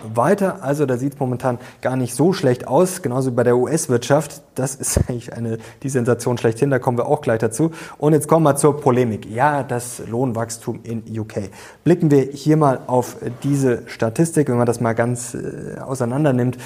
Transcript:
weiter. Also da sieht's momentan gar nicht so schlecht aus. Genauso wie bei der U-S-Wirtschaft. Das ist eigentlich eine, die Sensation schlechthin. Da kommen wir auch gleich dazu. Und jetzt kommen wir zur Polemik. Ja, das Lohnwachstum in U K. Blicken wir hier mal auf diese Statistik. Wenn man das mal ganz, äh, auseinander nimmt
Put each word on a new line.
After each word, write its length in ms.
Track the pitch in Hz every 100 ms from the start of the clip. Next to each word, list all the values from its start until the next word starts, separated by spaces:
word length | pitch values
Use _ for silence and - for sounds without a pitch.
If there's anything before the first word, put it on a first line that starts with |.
| 110
weiter. 440 | 113 135 202 190 -
Also 240 | 131 147 139
da 120 | 123
sieht's 240 | 139 -
momentan 380 | 127 120 131 117 - -
gar 160 | 123 131
nicht 200 | 123 -
so 180 | 165
schlecht 340 | - 131 120 -
aus. 340 | 135 185 185
Genauso 300 | 139 123 131
wie 40 | 120
bei 80 | 120
der 100 | 123
U-S-Wirtschaft. 880 | 120 160 - 120 - 143 - - - -
Das 200 | 127 -
ist 220 | - - -
eigentlich 240 | 123 -
eine, 260 | - 117 113 - -
die 60 | 139
Sensation 480 | 131 117 117 - 120
schlechthin. 320 | 117 113 143
Da 100 | 131
kommen 180 | - 120
wir 80 | 120
auch 160 | 147
gleich 180 | - 113
dazu. 320 | 113 - 160 160 - -
Und 140 | 147
jetzt 160 | 156 151
kommen 160 | 165
wir 140 | 156 139
zur 240 | 151 143
Polemik. 240 | 139 123 123 101 -
Ja, 320 | 110 143 143
das 400 | 123 120 117 - -
Lohnwachstum 720 | 117 135 113 113 - - 110
in 220 | 110 113 110 110
U 100 | 107
K. 240 | - 98 - - -
Blicken 260 | - 180 160
wir 140 | 143
hier 340 | 135 143 151 156
mal 220 | 147 123 -
auf 300 | 127 120 - - 123
diese 400 | 139 143 131 113 -
Statistik. 640 | - 113 113 165 160 135
Wenn 80 | 120
man 80 | 120
das 160 | 117
mal 120 | 117
ganz, 420 | 113 117 123 - -
äh, 440 | - - - -
auseinander 540 | - 131 120 131 151
nimmt 240 | 123 123 123